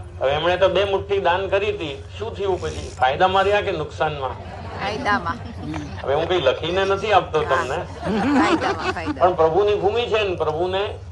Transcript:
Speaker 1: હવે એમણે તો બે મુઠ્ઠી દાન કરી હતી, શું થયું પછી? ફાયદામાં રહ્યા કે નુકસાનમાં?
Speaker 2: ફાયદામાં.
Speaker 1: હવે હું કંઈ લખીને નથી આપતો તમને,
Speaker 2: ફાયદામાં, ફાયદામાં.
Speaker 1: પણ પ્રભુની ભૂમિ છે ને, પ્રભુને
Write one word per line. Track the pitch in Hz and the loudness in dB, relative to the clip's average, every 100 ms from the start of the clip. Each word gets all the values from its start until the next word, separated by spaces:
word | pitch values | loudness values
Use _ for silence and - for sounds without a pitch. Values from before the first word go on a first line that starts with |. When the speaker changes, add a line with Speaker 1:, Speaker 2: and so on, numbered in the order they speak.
| - - | -14 -2
Speaker 1:
હવે | 131 | 0
એમણે | 147 170 180 | 2 2 4
તો | 185 | 4
બે | 175 | 4
મુઠ્ઠી | 202 196 - 196 | 2 0 0 0
દાન | 180 180 190 | 2 0 2
કરી | 196 208 | 0 0
હતી, | 165 160 135 - - | -4 -6 -8 -12 -10
શું | 220 190 | -8 -4
થયું | 196 175 | -2 -2
પછી? | 160 151 - - | -2 -6 -8 0
ફાયદામાં | 131 151 185 190 | 2 4 4 4
રહ્યા | 190 202 | 4 2
કે | 196 | 0
નુકસાનમાં? | 165 147 - 156 147 151 - - - - - | -4 -4 -2 -2 -2 -6 -6 -10 -12 -10 -6
Speaker 2:
ફાયદામાં. | 196 214 208 202 170 165 - - 151 156 143 - | -6 -2 0 0 0 -6 -8 -10 -8 -8 -8 -8
Speaker 1:
હવે | 127 | -2
હું | 143 165 | 0 2
કંઈ | 180 | 2
લખીને | 127 - 160 185 | 2 2 0 0
નથી | 196 196 214 | 0 0 4
આપતો | 190 160 156 | 2 4 0
તમને, | 151 175 147 156 | 2 0 0 -4
Speaker 2:
ફાયદામાં, | 151 - - 208 233 277 320 339 - - 370 | -6 -8 -4 0 2 4 4 2 0 -2 -4
ફાયદામાં. | - 302 | -4 -4
Speaker 1:
પણ | 285 - | 2 2
પ્રભુની | 170 160 170 208 | 4 4 4 4
ભૂમિ | 202 180 233 233 | 4 2 0 0
છે | 214 202 | 0 0
ને, | 170 | 0
પ્રભુને | 156 156 185 190 214 - - | -2 0 -2 -2 -4 -6 -14